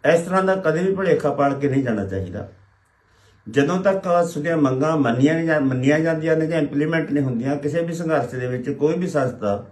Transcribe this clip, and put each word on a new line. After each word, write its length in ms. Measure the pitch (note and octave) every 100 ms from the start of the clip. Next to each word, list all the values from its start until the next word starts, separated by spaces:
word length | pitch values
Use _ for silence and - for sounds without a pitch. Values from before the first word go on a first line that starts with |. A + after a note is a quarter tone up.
ਇਸ 180 | D3 E3+
ਤਰ੍ਹਾਂ 200 | E3+ F#3+
ਦਾ 120 | F#3+ F#3+
ਕਦੇ 260 | D#3+ D#3+
ਵੀ 100 | F#3+ F#3
ਭੁਲੇਖਾ 340 | F#3 D3 D3
ਪਾਲ 220 | - C#3
ਕੇ 160 | C#3 C#3
ਨਹੀਂ 140 | C3+
ਜਾਣਾ 220 | B2+ G#2+ F#2+
ਚਾਹੀਦਾ। 420 | F#2+ F2 F2 - - _ _ _ _ _ _ _ _ -
ਜਦੋਂ 320 | C3+ C#3+ F#3
ਤੱਕ 180 | G3 G3
ਤੁਹਾਡੀਆਂ 600 | F#3 F3 E3+ D#3 D3+ E3
ਮੰਗਾਂ 380 | C#3 C3 D#3 D#3+
ਮੰਨੀਆਂ 360 | B2 A#2+ C#3+ E3
ਨਹੀਂ 120 | E3
ਜਾਂ, 120 | D3+
ਮੰਨੀਆਂ 380 | C3+ B2+ C3+ D3+
ਜਾਂਦੀਆਂ 360 | E3 D#3 D#3+ D#3+
ਨੇ 100 | D#3
ਜਾਂ 120 | D#3+
ਇੰਪਲੀਮੈਂਟ 520 | C#3+ C#3+ D#3 D#3+ D3
ਨਹੀਂ 120 | C#3+
ਹੁੰਦੀਆਂ, 320 | C3 A2+ C3+ D3
ਕਿਸੇ 240 | D3 E3
ਵੀ 120 | E3+
ਸੰਘਰਸ਼ 420 | E3 D#3+ D3+ C3 B2+
ਦੇ 120 | B2+
ਵਿੱਚ 220 | B2 C#3
ਕੋਈ 260 | - D3 F3
ਵੀ 100 | F3+
ਸੰਸਥਾ 480 | C#3+ B2+ - G2+ G2+ -